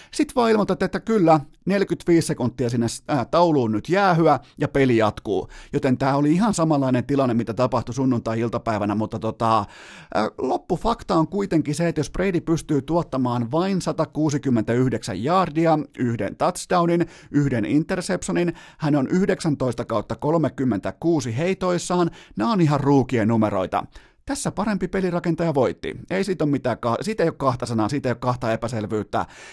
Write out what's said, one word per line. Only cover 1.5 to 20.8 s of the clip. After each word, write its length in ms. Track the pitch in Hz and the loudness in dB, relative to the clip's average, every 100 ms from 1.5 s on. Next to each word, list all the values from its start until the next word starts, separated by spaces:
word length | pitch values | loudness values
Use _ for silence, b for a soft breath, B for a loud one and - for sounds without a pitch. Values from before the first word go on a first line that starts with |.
| - 175 | -8 -2
neljäkymmentäviisi 640 | 196 196 156 - 165 160 | 0 0 -2 2 2 2
sekuntia 420 | 147 123 - 120 | -2 -4 -2 -2
sinne, 180 | 120 117 - - | 0 -2 -4 -4
ää, 180 | 139 113 | -4 0
tauluun 460 | 165 175 147 113 | 2 4 4 2
nyt 180 | 104 - | -2 0
jäähyä 500 | 185 190 165 160 135 B B | 2 4 4 4 2 B B
ja 100 | 143 | -2
peli 300 | 139 131 113 | 2 4 4
jatkuu. 500 | 107 - 110 92 - B B | 2 0 -2 -2 -4 B B
Joten 240 | 143 135 127 | -2 0 0
tää 200 | 135 139 | 0 2
oli 140 | 147 | 2
ihan 220 | 175 220 | 2 2
samanlainen 520 | - 160 143 131 127 123 | 2 2 2 2 0 0
tilanne, 280 | 139 127 | 0 2
mitä 200 | 113 113 | 0 -2
tapahtui 420 | 107 156 120 107 131 | -2 0 0 -4 -2
sunnuntai-iltapäivänä, 1000 | 131 120 113 110 117 117 113 104 104 107 | 0 0 -2 -2 -2 -4 -2 -2 0 -2
mutta 240 | 107 113 | -2 -4
tota, 380 | 110 - 113 113 | -6 -2 2 2
ää, 720 | 98 - - - - - - - | 0 -10 -20 -20 -4 -2 -2 -2
loppufakta 800 | - - - 175 220 233 - 170 | -2 -2 -2 -2 -2 -2 0 0
on 120 | 156 | 0
kuitenkin 480 | 202 196 165 147 151 | -2 0 0 0 -2
se, 120 | 170 | -2
että 120 | 156 | -2
jos 120 | 135 | -4
Brady 300 | - 196 170 | -2 -2 0
pystyy 400 | 165 165 - 143 | 0 -2 0 -2
tuottamaan 680 | 135 170 156 135 123 120 117 | 0 -2 -2 -2 -2 -2 -2
vain 200 | 156 190 185 | 0 0 -2
satakuusikymmentäyhdeksän 1400 | 165 156 156 143 151 143 139 117 104 120 131 110 - 95 | -2 -2 -2 0 0 0 0 0 2 2 2 -2 -4 -4
jaardia, 560 | 127 190 165 151 165 151 139 - | 0 0 0 2 2 2 -2 -4
yhden 360 | 120 113 98 - | -2 -2 -4 -2
touchdownin, 720 | 160 - - 180 170 170 170 B B | -2 -2 -2 0 2 2 0 B B
yhden 340 | 143 143 120 98 | 0 0 0 0
interceptionin. 880 | 143 165 185 175 180 - 175 175 - B B | 0 0 -4 -4 -6 -2 -2 -2 -4 B B
Hän 160 | 156 147 | 0 0
on 120 | 131 | 2
yhdeksäntoista 800 | 185 196 185 170 135 127 113 113 | 0 0 0 -2 -2 -2 -4 -4
kautta 300 | 107 - - | -4 -4 -4
kolmekymmentäkuusi 1200 | 147 165 131 - 127 101 | -2 0 0 -2 -2 -2